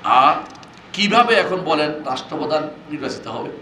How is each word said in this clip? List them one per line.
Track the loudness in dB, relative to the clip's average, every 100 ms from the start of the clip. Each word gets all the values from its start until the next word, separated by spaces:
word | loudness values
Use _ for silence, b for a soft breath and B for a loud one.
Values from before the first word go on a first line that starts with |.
| 4 6
আর | 6 2 -6 -18 -20 -20 -12
কীভাবে | -2 4 4 6 4
এখন | 2 -2 0
বলেন | 0 0 -2 -6
রাষ্ট্রপ্রধান | -8 -6 -6 -2 -2 -2 -12 -14
নির্বাচিত | -10 -8 -8 -10 -10
হবে? | -10 -12